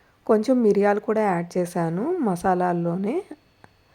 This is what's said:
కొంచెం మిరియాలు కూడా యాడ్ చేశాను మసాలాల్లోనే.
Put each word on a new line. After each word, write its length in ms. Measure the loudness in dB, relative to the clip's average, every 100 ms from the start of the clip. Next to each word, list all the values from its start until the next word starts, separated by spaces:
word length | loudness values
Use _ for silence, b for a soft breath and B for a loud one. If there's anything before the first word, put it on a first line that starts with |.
| b b 0
కొంచెం 360 | 2 2 2
మిరియాలు 380 | 4 4 2 0
కూడా 200 | 0 0
యాడ్ 380 | 0 0 -2 -4
చేశాను 600 | -4 -2 -2 -2 -4 -2
మసాలాల్లోనే. 1080 | -2 -2 0 0 0 0 -2 -2 -4 -4 -6 -16 _ _ -20 _ b